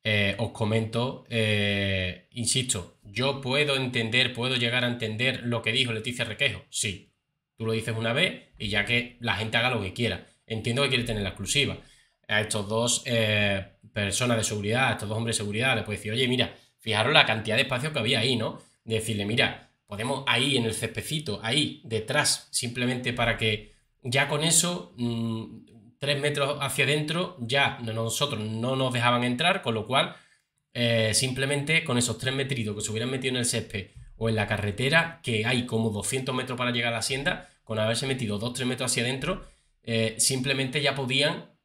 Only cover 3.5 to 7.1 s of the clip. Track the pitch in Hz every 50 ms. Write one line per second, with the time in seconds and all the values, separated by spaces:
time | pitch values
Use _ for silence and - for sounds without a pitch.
3.5 | 131 143 147 147 139 131 131 123 123 123 113 110 113 127 131 123 123 - 117 127
4.5 | 131 123 123 117 117 127 120 120 120 120 117 107 107 107 123 131 127 - 120 120
5.5 | 120 113 - 110 110 131 131 120 113 110 107 123 123 - 120 104 104 - 143 135
6.5 | 104 92 - _ - - - 110 90 - - _